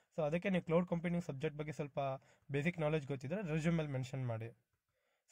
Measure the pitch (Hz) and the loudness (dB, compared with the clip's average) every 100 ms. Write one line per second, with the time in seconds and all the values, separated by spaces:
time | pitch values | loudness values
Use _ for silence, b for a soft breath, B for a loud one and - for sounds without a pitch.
0 | _ - 147 170 196 180 - 165 175 170 | _ -2 0 0 2 0 4 2 4 -2
1 | 175 175 175 135 156 147 151 147 147 - | 0 -2 -2 -4 -4 0 -2 0 -4 -2
2 | 139 135 b b b 139 151 170 151 160 | -2 -2 b b b 0 2 2 2 2
3 | 135 139 135 190 180 160 156 170 151 131 | 0 -4 -4 -4 0 2 2 2 2 -2
4 | 127 135 127 113 113 - _ _ _ _ | -2 -2 -2 -2 -6 -12 _ _ _ _
5 | _ _ _ | _ _ _